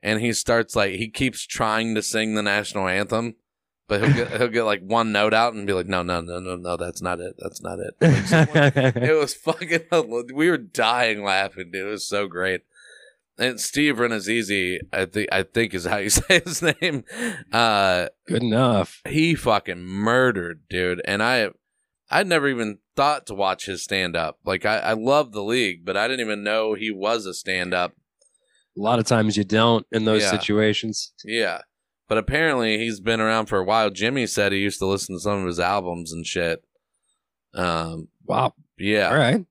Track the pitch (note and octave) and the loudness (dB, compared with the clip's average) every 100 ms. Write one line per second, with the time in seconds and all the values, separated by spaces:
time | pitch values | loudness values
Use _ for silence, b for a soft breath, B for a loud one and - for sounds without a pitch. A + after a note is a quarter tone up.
0 | G#2 G#2+ A#2 A2 - A#2 A2 A#2 G2+ F#2 | 0 0 0 -2 2 2 2 0 0 -2
1 | A2 - C3 A2+ - - A2+ A2 A2+ A2 | -8 -2 -4 -4 -12 -4 0 0 0 -2
2 | G#2 A2+ A2 G#2+ G#2 G2+ G2+ G#2 F#2+ F#2 | -2 -2 0 0 0 0 0 -4 -2 0
3 | G#2 A2 A#2 A2 _ _ _ _ _ G#2 | 0 -2 -4 -10 _ _ _ _ _ 0
4 | A2 C3+ A#2+ A2+ B2 A2+ A2 G2+ F#2 A#2 | 4 2 2 0 0 2 0 0 0 2
5 | A2+ G#2 G#2+ A2 A#2+ A2 G2+ F#2+ F2+ F#2 | 2 2 4 4 2 0 -2 -2 0 -2
6 | F2 F2 E2+ F2 F#2 F2+ F2+ F2 F2 E2+ | 0 -2 -4 -10 -8 -8 -6 -6 -6 -6
7 | F2+ F2 F2+ - F#2 - F2 F2+ F#2 - | -6 -6 -8 -10 -12 -10 -10 -8 -10 2
8 | E3 B2 F#3+ E3 D#3 E3 C#3+ C3+ C3 A#2+ | 4 4 4 4 6 6 4 4 2 2
9 | B2+ D#3 C#3+ - - D#3+ F3 E3 E3 E3+ | 2 2 0 -4 -4 -4 -2 -2 2 0
10 | A#2+ A#2 A#2+ C3 E3 D#3+ G#2+ - A2+ B2 | 0 -4 -6 0 2 2 -2 0 2 4
11 | A#2 G#2 G2+ F#2+ G2 - F2+ F#2+ F#2+ G#2+ | 2 0 0 0 0 -6 -10 -8 -6 -8
12 | - G2+ G2+ E2+ F#2 F2+ _ B B B | -4 -4 -4 -2 -2 -2 _ B B B
13 | B B _ - B2+ A#2 - C#3 D3 A#2 | B B _ -4 -4 -2 -4 0 2 2
14 | A#2+ A2+ F#2+ A#2 G2+ G2+ F2+ F2+ - - | 0 0 -2 -2 0 -2 -2 -4 -6 -4
15 | F#2 G#2 G#2 F#2 F#2+ - A2+ F#2 E2+ G#2 | -2 -2 -2 -2 -2 -2 -2 -2 -2 -2
16 | G2+ - - F3+ F3 E3 F3 C#3+ F3 C#3+ | 0 0 4 2 2 -2 -2 0 -2 -4
17 | - A3 A#3+ F3 B A2+ A#2 G#2 G2 F2+ | -8 -8 -6 -8 B 2 4 4 4 2
18 | F2 _ - A#2 A#2+ A2 B2+ G#2+ F2 - | -2 _ -4 -2 0 2 4 2 0 -6
19 | - D3+ E3 D#3 B2 G#2 - F2+ F2+ G2 | -4 0 2 2 2 0 -2 -10 -8 -4
20 | G#2+ A#2+ B2+ G2+ F2 E2 _ F2+ F2+ F2+ | 2 2 2 0 -6 -12 _ -4 -2 -2
21 | - G2+ A2+ B2+ G#2 - _ _ _ _ | -2 0 2 2 -2 -6 _ _ _ _
22 | _ D#3 G3 E3 C#3 B2 A2 G2+ _ - | _ -2 2 2 0 0 -4 -6 _ 0
23 | C#3+ D3 - G2+ G2 F#2 - F2+ - G2 | 0 0 -6 -2 -2 -2 -6 -8 -4 -2
24 | F2+ E2 D#2+ - - F#2+ G#2 G#2+ - A2 | 0 -2 -4 -4 -4 -2 0 0 0 -2
25 | A2+ C#3+ C#3 G#2 G2+ B2 A2 E2+ F2 F#2+ | 2 2 2 -4 -2 0 0 -2 -4 -2
26 | A2+ C3 A2+ G#2 G#2 A2 A2 G#2 A2 G2 | 0 -2 -4 -4 -2 0 0 -2 -4 -4
27 | G2+ A#2 F#2+ E2+ - F#2 F2+ F2+ F2 _ | -2 -2 -4 -10 -4 -4 0 -2 -2 _
28 | _ _ _ _ _ _ _ - G#2 A#2+ | _ _ _ _ _ _ _ -6 0 2
29 | A2 A#2 G#2+ G#2 G2 A2 A2+ A#2 - A2+ | 4 2 2 0 2 4 6 4 2 -2
30 | A2 A2 G#2 G2 - G#2 G#2+ G#2+ A2+ G#2 | 2 2 2 0 0 2 2 0 -4 -8
31 | - _ G#2+ A2+ G#2 E2+ - _ _ _ | -10 _ -6 -2 -2 -4 -10 _ _ _
32 | _ A2 G#2+ C#3+ D#3+ C3 A2+ G#2+ A#2 G#2+ | _ -2 0 0 2 2 0 0 -2 -4
33 | F#2+ A2+ A2 A2+ G#2+ G#2 F#2 A2+ G#2+ F#2 | -2 0 2 0 0 -2 2 2 2 0
34 | G#2+ C3+ A2+ - G2+ G2 G2+ - F#2+ G2 | -2 0 -2 0 0 0 -2 -2 -2 -2
35 | - F#2 G2+ G2+ F#2 E2+ F2 G2+ F2+ F2 | -4 -6 -2 -2 -2 -2 0 0 -2 -8
36 | E2 E2 E2 F#2 E2+ E2 _ _ _ _ | -8 -10 -6 -2 -2 -2 _ _ _ _
37 | _ _ _ _ _ - F2+ E2 E2 E2 | _ _ _ _ _ -4 -2 -2 -4 -8
38 | D#2+ _ - - C3 _ _ _ F#2+ G#2+ | -14 _ -4 -2 -2 _ _ _ 0 2
39 | F#2 C#3+ B2+ G#3 F3+ | 2 4 4 2 -2